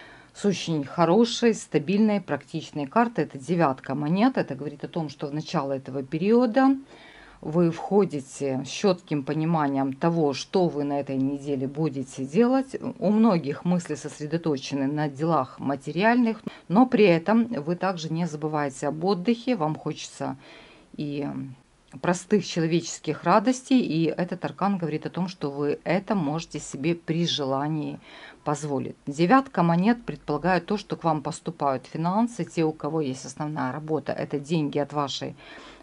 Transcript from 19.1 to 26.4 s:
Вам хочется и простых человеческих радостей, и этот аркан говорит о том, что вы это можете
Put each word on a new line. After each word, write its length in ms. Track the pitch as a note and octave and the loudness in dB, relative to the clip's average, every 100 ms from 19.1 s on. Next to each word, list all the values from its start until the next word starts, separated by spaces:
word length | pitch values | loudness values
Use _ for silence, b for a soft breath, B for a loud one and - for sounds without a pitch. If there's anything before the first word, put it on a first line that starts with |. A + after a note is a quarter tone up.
| G3 F3+ A#3 - | 0 0 0 0
Вам 200 | A3+ D#3 | 0 0
хочется 640 | D#3 D3+ - - - C#3 C3+ B B B B B - | -2 -6 -8 -12 -8 -8 -8 B B B B B -10
и 320 | D3 C#3+ C#3+ C3+ C3+ C3 _ _ _ C#3+ | -6 -4 -6 -6 -10 -14 _ _ _ -4
простых 440 | F3 F3+ - G#3 - | 0 0 2 2 2
человеческих 800 | F3+ D#3+ E3+ E3 - - D3+ | -2 2 2 0 -6 -6 -2
радостей, 560 | E3+ G#3 G#3+ B3+ - B3+ | 4 4 4 0 2 2
и 240 | F#3+ D#3 | 4 2
этот 400 | D#3+ - F#3 F3+ | 2 0 -4 -4
аркан 340 | C#3+ - G3 G3 | -6 -2 -2 0
говорит 280 | D#3+ D3+ D3+ | -2 -4 -4
о 40 | |
том, 160 | - F#3 | -4 -6
что 240 | - C#3+ | -4 -6
вы 300 | C#3 D3 - | -2 -2 -2
это 320 | - F3 G3 | 0 -2 0
можете 460 | G3+ C#3+ D#3+ | -2 0 -2